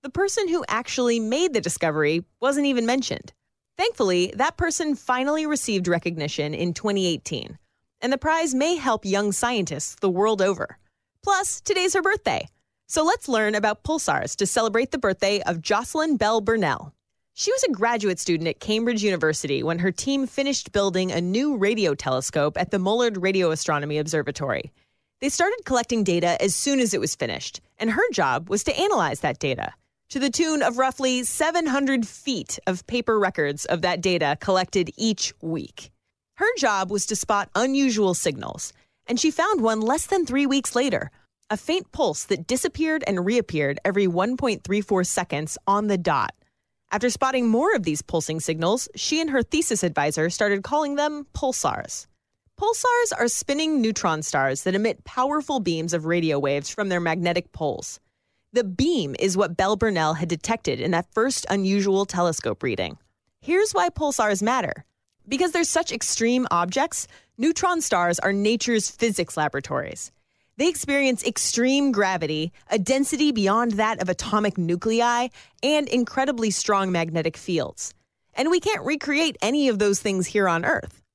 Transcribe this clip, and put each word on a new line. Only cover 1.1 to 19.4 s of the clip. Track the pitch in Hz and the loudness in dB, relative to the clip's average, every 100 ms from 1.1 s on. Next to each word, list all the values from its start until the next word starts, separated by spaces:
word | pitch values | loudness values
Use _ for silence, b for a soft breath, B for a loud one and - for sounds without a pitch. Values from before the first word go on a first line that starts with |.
| 233 | 2
made | 220 269 359 | 0 0 2
the | 233 | 0
discovery | 175 - 165 156 151 165 - _ | -2 -2 0 2 2 0 -4 _
wasn't | 254 277 285 | 0 2 2
even | 247 226 | 2 2
mentioned. | 262 - - - _ _ _ _ - | 0 -2 -8 -10 _ _ _ _ -2
Thankfully, | 440 - 202 180 180 208 | -2 2 2 2 0 0
that | 285 330 | -2 0
person | 339 - 311 277 | -2 0 -2 -2
finally | - 254 269 311 302 | -2 0 0 -2 -2
received | 302 - 196 175 | -2 -2 -2 0
recognition | 170 170 165 151 - 151 | 0 -2 -6 -6 -4 -4
in | 151 175 | -2 -4
twenty | 165 214 202 185 | -2 -2 0 0
eighteen, | 160 - 143 - - _ _ _ _ | -2 -6 -10 -10 -18 _ _ _ _
and | 247 | -2
the | 262 | 0
prize | 294 330 320 254 | 0 0 0 0
may | 302 349 | 0 0
help | 254 220 | 0 0
young | 202 196 208 | 0 0 0
scientists | 190 240 233 180 151 - - | 0 0 0 -2 -6 -8 -2
the | 196 | 0
world | 175 214 208 | 2 2 4
over. | 190 185 - - _ _ _ _ | 2 0 -6 -10 _ _ _ _
Plus, | 403 381 381 - | 0 0 0 -4
today's | - 370 359 330 | -2 0 2 2
her | |
birthday. | 349 415 - 120 - _ _ _ _ | 0 0 -2 -4 -6 _ _ _ _
So | 320 | 0
let's | 320 480 - | 2 2 0
learn | 226 214 214 | 0 2 2
about | 208 208 | 0 -2
pulsars | - 311 - 143 135 - | -4 -2 0 0 -2 -2
to | 190 | 0
celebrate | - 226 220 262 | 2 2 2 0
the | 285 | 0
birthday | 208 190 196 202 | 0 2 0 0
of | - 170 | -2 -4
Jocelyn | - 208 247 320 320 269 | 0 -2 0 -2 0 2
Bell | 214 226 | 2 2
Burnell. | 202 226 170 127 147 _ _ _ _ | 2 0 0 -2 -8 _ _ _ _
She | - - | -4 -2
was | 508 508 | 2 0
a | |
graduate | 214 233 240 202 180 | 2 0 2 0 -2
student | - 165 165 | 0 0 0
at | - | -4
Cambridge | - 214 233 226 | -2 0 0 0
University | 202 175 156 151 | 0 2 0 0